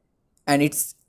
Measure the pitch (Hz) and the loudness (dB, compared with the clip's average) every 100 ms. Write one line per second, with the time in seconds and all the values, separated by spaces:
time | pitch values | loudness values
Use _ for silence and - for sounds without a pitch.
0 | _ _ _ _ - 143 147 - - - | _ _ _ _ 0 2 2 -2 -8 -12